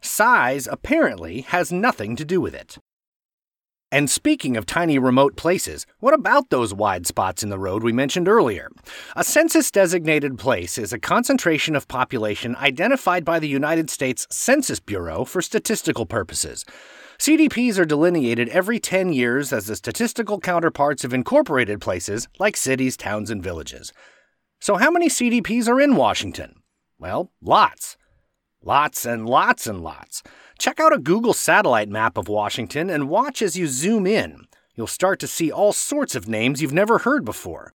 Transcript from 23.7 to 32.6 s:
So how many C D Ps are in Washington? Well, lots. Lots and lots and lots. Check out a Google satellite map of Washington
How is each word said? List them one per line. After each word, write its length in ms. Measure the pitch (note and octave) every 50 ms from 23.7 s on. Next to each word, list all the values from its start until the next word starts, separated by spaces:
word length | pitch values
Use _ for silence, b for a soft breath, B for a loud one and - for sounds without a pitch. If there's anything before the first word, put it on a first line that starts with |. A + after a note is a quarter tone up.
| - B1 - - - b b b b b b b b b b b _ _
So 160 | - - G#3
how 140 | F3+ A3 D4+
many 180 | F4 F4 E4+ D#4+
C 200 | - - B3 A#3+
D 100 | A3+ A#3+
Ps 260 | - - G#3+ A#3+ A#3+
are 140 | A3 A#3+ C4
in 160 | C#4+ D4 C4
Washington? 680 | F3+ B2+ G#2+ F#2 - - F#2+ E2 - D#2 - _ _ _ _ _ _ _ _ _ _
Well, 340 | - F2 G2 B2+ F3+ - _ _
lots. 560 | - - C3+ G3 G#3 - - _ - - - _ _ _ _ _ _ _ _ _ _ _ _ _ _
Lots 420 | - A2 C#3 D3 D3+ - - -
and 240 | A2+ A#2+ A#2 A2 A2+
lots 380 | B2 D3+ F3+ A3 A#3 - -
and 160 | A#2+ G#2 F#2 E2
lots. 400 | D#2+ - - - _ - - - B B B B B B B
Check 180 | - - - -
out 140 | D#4 D#4+ D#4
a 60 | C4+
Google 340 | C3+ C3+ F3 G#3+ A#3 A#3+ F#3
satellite 560 | - - - D#3+ G3 G#3+ E3 B2+ A2 G#2+ G#2
map 280 | G2+ A2 A2 A2+ -
of 120 | - G2+ G2
Washington 600 | G#2 G#2 G#2 G#2 - -